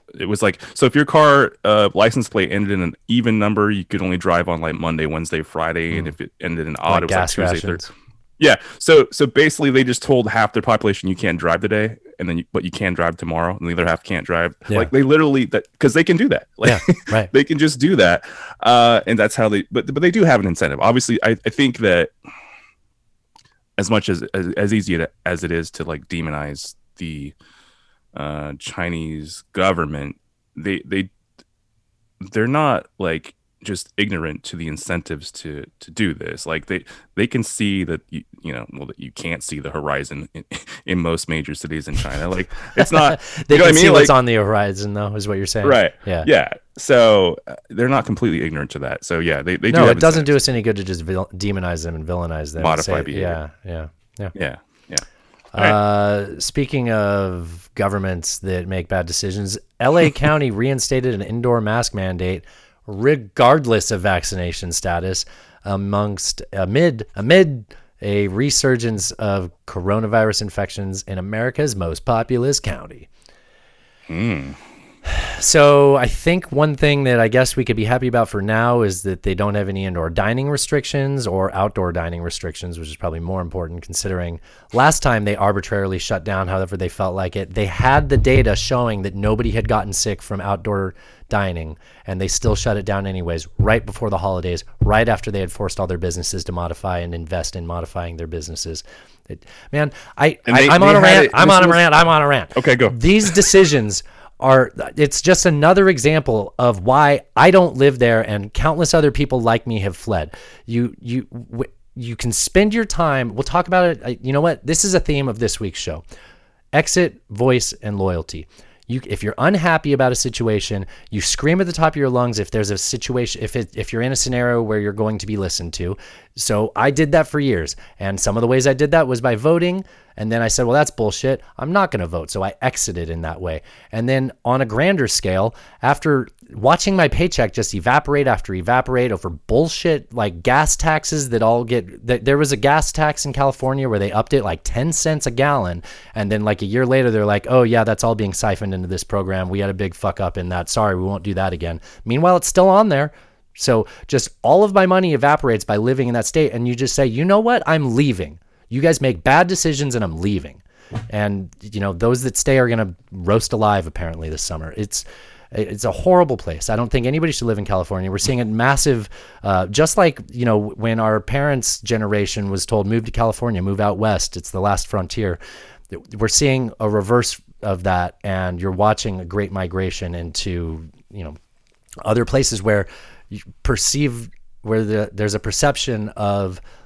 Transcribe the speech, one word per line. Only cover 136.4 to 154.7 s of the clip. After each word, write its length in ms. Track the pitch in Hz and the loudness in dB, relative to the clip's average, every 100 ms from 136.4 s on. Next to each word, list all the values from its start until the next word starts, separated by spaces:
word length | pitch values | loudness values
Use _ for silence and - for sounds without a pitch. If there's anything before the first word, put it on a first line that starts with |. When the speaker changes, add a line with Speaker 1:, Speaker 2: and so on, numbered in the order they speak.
| - | -18
Speaker 2:
watching 440 | 110 117 175 - 190 | 0 2 2 2 2
my 140 | 151 | 2
paycheck 420 | - 175 - 110 | 2 0 0 -2
just 220 | - - | -2 -4
evaporate 520 | 98 120 143 139 143 135 | -2 2 2 2 0 2
after 280 | 107 - | 0 -2
evaporate 580 | 92 90 127 131 127 123 | -6 0 0 2 0 0
over 180 | 101 92 | -2 -6
bullshit, 840 | 76 - 113 160 - 170 151 - | -10 -2 0 0 -2 -2 -2 -4
like 280 | 120 104 85 | -4 -4 -2
gas 360 | 123 135 156 - | 2 2 2 0
taxes 520 | 160 156 - 156 135 | 0 0 -2 -4 -2
that 140 | 117 | 0
all 220 | 113 120 117 | 2 2 0
get, 400 | 123 92 - 113 | -2 -4 -8 -4
that, 160 | 123 | -2
there 140 | 120 143 | 2 2
was 160 | 147 | 2
a 40 | 127 | 2
gas 360 | 135 151 151 | 2 2 0
tax 320 | - 151 - 143 | 0 -2 -2 -4
in 80 | |
California 560 | 135 139 - 131 135 131 | -2 -2 0 -2 -2 0
where 100 | 104 | 0
they 120 | 98 | 0
upped 180 | 107 - | -2 0
it, 120 | 139 | 0
like, 180 | 101 85 | 0 -4
ten 300 | - 117 151 | -4 -2 -2
cents 340 | 160 160 156 143 | -2 -2 -2 -2
a 40 | |
gallon. 520 | 120 143 143 92 87 - - - | 0 0 2 -2 -6 -12 -20 -12
And 180 | 110 101 | -6 -2
then, 140 | 107 107 | 0 0
like, 160 | 104 | -2
a 40 | 101 | -2
year 200 | 117 123 | 0 2
later, 260 | 135 123 | 2 4
they're 140 | 110 104 | 2 2
like, 220 | 104 - | 0 2
"Oh 140 | 127 | 2
yeah, 200 | 117 117 | 4 4
that's 220 | 110 107 113 | 2 0 0
all 100 | 110 | 0
being 180 | 101 | -2
siphoned 400 | 92 110 95 101 | -2 -2 -2 -4
into 140 | 95 90 | -6 -6
this 160 | 92 | -6
program. 460 | - 101 95 95 92 | -4 -4 -2 -4 -2
We 100 | 98 | -2
had 100 | 98 | -2
a 40 | |
big 200 | 95 98 | -2 -6
fuck 280 | - 101 - | -4 -4 -2
up 160 | 92 95 | -4 -4
in 100 | 90 | -6
that. 200 | 90 85 | -6 -4
Sorry, 260 | - 107 92 | -2 0 0
we 80 | |
won't 200 | 95 98 | -2 -4
do 100 | 98 | -4
that 180 | 92 95 | -2 -2
again." 300 | 85 85 82 - - 110 | -4 -6 -8 -14 -12 -4
Meanwhile, 320 | 123 175 175 | 2 4 2
it's 100 | - | 2
still 220 | - 185 | 4 6
on 180 | 190 214 | 6 4
there. 240 | 139 147 - _ _ _ - | 2 -2 -6 _ _ _ -6
So 280 | - 117 - - - | 0 0 0 -8 -2
just 220 | 131 - - | -2 -2 -2
all 200 | 117 170 | 4 4
of 100 | 208 | 4